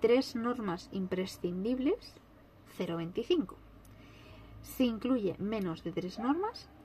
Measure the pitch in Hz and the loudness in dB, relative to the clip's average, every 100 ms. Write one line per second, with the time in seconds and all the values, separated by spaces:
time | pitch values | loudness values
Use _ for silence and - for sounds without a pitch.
0 | 220 247 262 233 233 247 208 170 - 196 | 8 8 6 0 0 0 0 -2 -4 -4
1 | 185 180 190 - 180 180 214 254 277 440 | -2 -2 -2 -4 -4 -2 0 2 2 0
2 | - - - - - - - - 175 170 | -4 -20 -20 -20 -20 -20 -14 -6 -4 -4
3 | 165 202 240 339 190 - - - - - | -4 -4 0 2 0 -6 -20 -20 -20 -20
4 | - - - - - - - - 254 220 | -20 -20 -20 -20 -20 -18 -8 0 0 0
5 | 247 254 196 - 202 220 185 160 175 160 | 0 0 0 -2 -4 -2 -4 -4 -6 -6
6 | 185 - 240 320 415 - - - | -6 -2 0 0 -2 -6 -16 -20